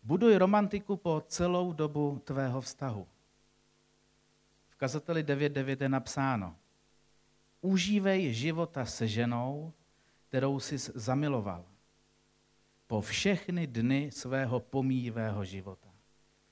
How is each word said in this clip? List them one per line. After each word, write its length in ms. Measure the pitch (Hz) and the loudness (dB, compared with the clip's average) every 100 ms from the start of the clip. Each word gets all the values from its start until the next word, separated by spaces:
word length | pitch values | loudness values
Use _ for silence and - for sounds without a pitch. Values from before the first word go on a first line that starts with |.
Buduj 320 | 110 190 233 196 | 0 4 8 8
romantiku 600 | 185 208 202 202 - 196 | 8 6 2 -2 -4 -2
po 260 | 175 156 - | 0 -2 -2
celou 460 | - 175 180 180 | -2 2 2 0
dobu 480 | 156 151 147 147 139 - | -2 -2 0 0 -2 -6
tvého 360 | 135 135 127 | -2 -2 -2
vztahu. 460 | 123 - 139 107 90 _ _ _ _ _ _ _ _ _ _ _ _ _ _ _ _ | -6 -8 -6 -6 -10 _ _ _ _ _ _ _ _ _ _ _ _ _ _ _ _
V 60 | _ | _
Kazateli 480 | 135 147 - 165 | -4 -4 -4 -4
devět 260 | 151 139 147 | 0 0 0
devět 320 | 143 135 135 | 0 -2 -2
je 80 | 135 | 0
napsáno: 680 | 135 135 - 135 120 92 80 _ _ _ _ _ _ _ _ _ _ | 0 -2 -2 0 0 -4 -10 _ _ _ _ _ _ _ _ _ _
„Užívej 720 | 180 190 180 208 196 190 165 | 2 2 4 2 4 4 2
života 520 | 113 147 160 170 139 117 | 0 0 0 -2 -2 -6
se 220 | - 113 | -2 -2
ženou, 680 | 107 120 120 127 143 160 - _ _ _ _ _ | 0 0 0 -2 -6 -10 -14 _ _ _ _ _
kterou 320 | 131 135 139 | 0 0 -2
sis 320 | - 139 - 127 | -4 -6 -6 -6
zamiloval, 680 | 110 131 147 131 101 87 - _ _ _ _ _ _ _ _ _ _ _ _ | -2 0 2 0 -2 -6 -12 _ _ _ _ _ _ _ _ _ _ _ _
po 140 | 110 | -4
všechny 680 | 101 - 190 185 - 180 156 | -2 0 0 0 -2 -4 -2
dny 440 | 117 117 135 147 | 0 2 2 0
svého 480 | - 127 131 131 123 | -8 -4 -2 0 -2
pomíjivého 840 | - 135 135 131 120 113 110 101 95 | -2 -2 0 0 -2 -4 -2 -2 -6
života.“ 420 | 95 95 92 98 _ _ _ _ _ _ | -8 -12 -16 -20 _ _ _ _ _ _